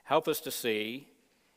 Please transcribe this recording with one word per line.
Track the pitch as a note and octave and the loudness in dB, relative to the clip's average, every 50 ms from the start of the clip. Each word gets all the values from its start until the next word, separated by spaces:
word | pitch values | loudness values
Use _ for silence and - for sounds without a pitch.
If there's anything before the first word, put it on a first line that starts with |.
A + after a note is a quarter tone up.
| - | -4
Help | - C3+ D#3+ D#3 | 2 2 2 4
us | D#3+ D3 - | 2 0 0
to | - C#3 | -2 -6
see | - - - A#2 G#2+ G#2+ G#2+ A2 A#2+ C#3+ - - - _ _ _ _ _ _ _ _ | -6 -2 0 0 2 2 0 -2 -6 -8 -12 -16 -20 _ _ _ _ _ _ _ _